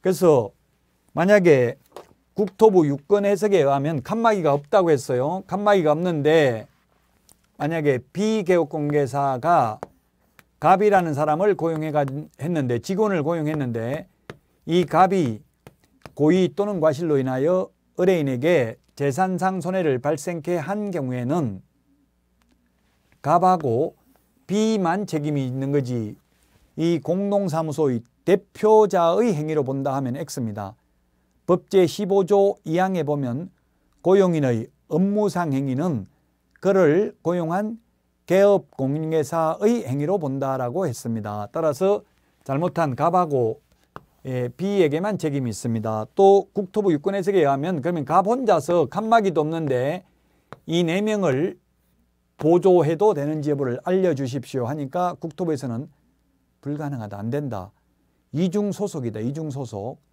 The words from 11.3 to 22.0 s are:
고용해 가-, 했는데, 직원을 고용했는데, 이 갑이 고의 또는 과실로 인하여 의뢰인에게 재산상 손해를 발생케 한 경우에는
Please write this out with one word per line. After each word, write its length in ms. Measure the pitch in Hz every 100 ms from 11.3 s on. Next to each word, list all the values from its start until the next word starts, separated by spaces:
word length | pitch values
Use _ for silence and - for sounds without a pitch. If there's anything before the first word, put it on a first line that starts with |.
| 151 208 185
고용해 340 | 165 160 156
가-, 160 | 151 139 135 156 _
했는데, 380 | 143 170 131 123
직원을 440 | - 190 214 185
고용했는데, 840 | 143 170 151 156 131 117 113 147 - _ _ - _ _
이 200 | - 165 165
갑이 560 | 160 185 190 143 107 _ _ - _ _ _ -
고의 400 | - 147 180 180 147
또는 240 | 208 196
과실로 380 | 156 147 170 143
인하여 500 | 131 131 143 185 190 _ _ -
의뢰인에게 760 | 180 180 143 127 147 175 117 113 _ -
재산상 640 | 143 139 190 180 185 185
손해를 380 | 160 190 165 127
발생케 580 | 147 151 - 170 151 175
한 340 | 147 208 208
경우에는 720 | 175 131 123 120 160 135 95 - _ _ _